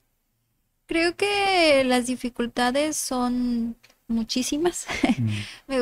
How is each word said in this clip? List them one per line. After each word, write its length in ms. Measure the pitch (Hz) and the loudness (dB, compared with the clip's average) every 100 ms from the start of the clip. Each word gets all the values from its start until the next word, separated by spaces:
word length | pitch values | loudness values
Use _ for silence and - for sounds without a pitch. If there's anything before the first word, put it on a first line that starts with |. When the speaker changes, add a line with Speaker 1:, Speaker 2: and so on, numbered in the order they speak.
| _ _ _ _ _ _ _ _ - | _ _ _ _ _ _ _ _ -4
Speaker 1:
Creo 300 | 330 339 339 | 0 0 0
que 680 | 403 403 392 370 320 269 | 0 0 2 4 6 4
las 220 | 254 247 240 | 4 2 0
dificultades 880 | 247 240 - 240 - 247 277 311 294 | -4 -6 -4 -4 -2 0 0 0 -2
son 800 | - 254 247 247 247 240 233 - - _ - | -4 -2 0 0 0 -2 -4 -8 -18 _ -4
muchísimas. 800 | 226 226 254 247 294 349 - - | -2 -2 -2 -2 0 0 -2 -6
<laughs> 320 | - - 165 | 0 2 2
Speaker 2:
Mm. 260 | 110 104 104 - - | 0 -2 -6 -14 -4
Speaker 1:
Me 140 | 262 | 0